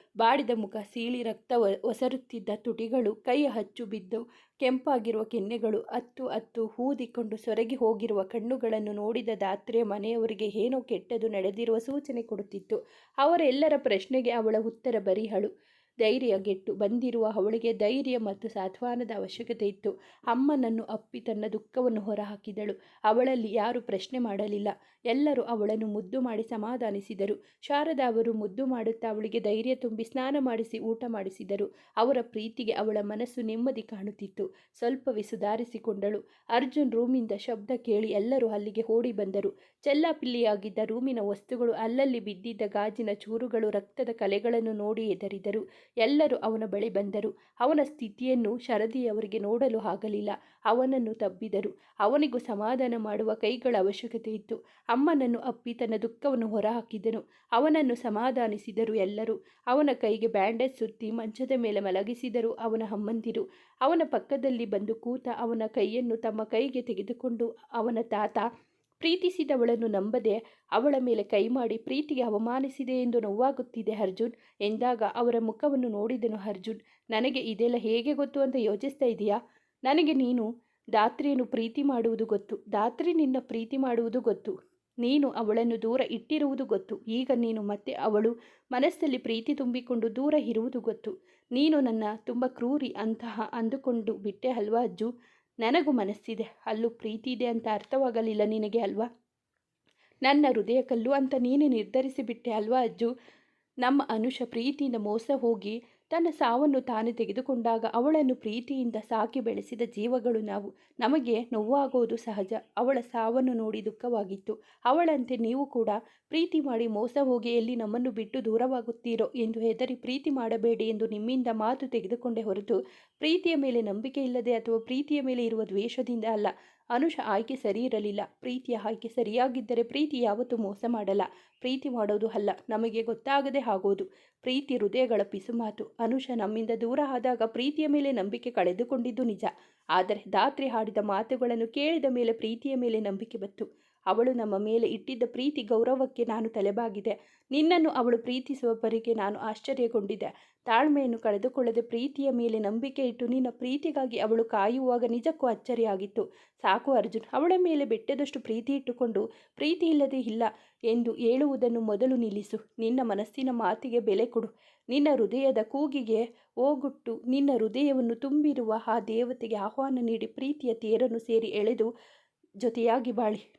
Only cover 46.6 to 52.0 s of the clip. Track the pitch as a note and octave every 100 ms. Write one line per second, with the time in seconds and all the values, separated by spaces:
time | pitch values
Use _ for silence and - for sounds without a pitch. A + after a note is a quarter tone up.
46.6 | A3 G3+ A3 G3 G3+ G#3 G#3 - _ -
47.6 | B3+ D#4 C#4 - A3 - B3+ B3 G#3+ A#3+
48.6 | B3+ G#3+ A3 B3+ A#3+ G#3+ G#3+ G#3+ G3+ A3+
49.6 | C4 A3 G3 G3 G#3+ G#3 G#3 G#3 _ _
50.6 | A3 A#3+ C4 C4 A3 A3 G3 F#3 A3 G3
51.6 | G3+ - _ -